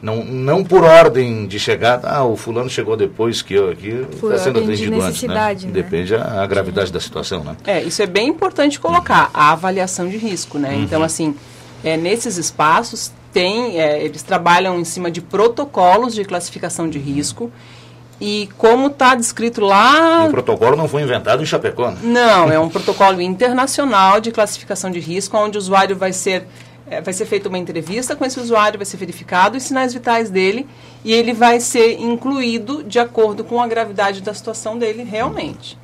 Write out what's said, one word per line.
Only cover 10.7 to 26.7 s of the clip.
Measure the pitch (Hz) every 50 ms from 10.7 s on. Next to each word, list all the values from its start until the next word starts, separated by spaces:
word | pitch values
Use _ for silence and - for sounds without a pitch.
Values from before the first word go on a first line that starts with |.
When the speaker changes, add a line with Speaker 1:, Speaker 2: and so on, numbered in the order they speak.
Speaker 1:
Uhum. | 139 139 -
Speaker 3:
Então, | - 160 156
assim, | 160 160 - - 170 156 143 - - - - - - - - -
é, | - 156 160
nesses | 160 165 175 208 233 - 240 196
espaços | 175 156 - - - 151 151 165 202 233 - - - - - - - - -
tem, | - 196 180 185 208 226 247 240 190 165
é, | 160 151 147 151
eles | 156 156 147 -
trabalham | - - 190 180 165 175 175 180 190 190 180 175
em | 170
cima | 170 - 185 180 170
de | 165 175
protocolos | 170 - - 196 208 233 233 - 285 285 - 208 185 180 185 214 247 254 226
de | 214 196
classificação | 190 180 175 175 - - 180 - 170 - - 170 160
de | 143 143
risco | 135 143 139 143 147 - - - 233 233 - - - - - - - - - - - - - -
e | 202 208 208 208 208 202 -
como | - - 220 233 254 269 285
tá | 277 - 277 247 262
descrito | 247 233 - - - 220 233 233 -
lá | 208 196 196 196 214 247 285 311 330 330 330 330 330
Speaker 1:
O | 320
protocolo | 285 127 - - 110 - 110 120 143
não | 151 165 147
foi | - 147
inventado | 151 127 123 107 87 - - 139
em | 156
Chapecó, | 147 170 147 - 104 - 113 123 117
né? | - -
Speaker 3:
Não, | 214 233 233 240 240 233 208 185 165 156
é | 156 156
um | 160 165
protocolo | 160 190 180 - 190 - 202 196 190 180
internacional | 175 180 185 190 247 247 247 254 262 269 - - 285 269 220 196 190 190 196 220
de | 220 233
classificação | 220 226 214 202 - - - - 202 185 - 190
de | 180 175
risco, | 147 151 170 185 202 - -
onde | 220 208 214 202 208
o |
usuário | 196 185 196 190 190 196 196
vai | 180 190 190 185
ser, | - - 208 185 180 - - - - - -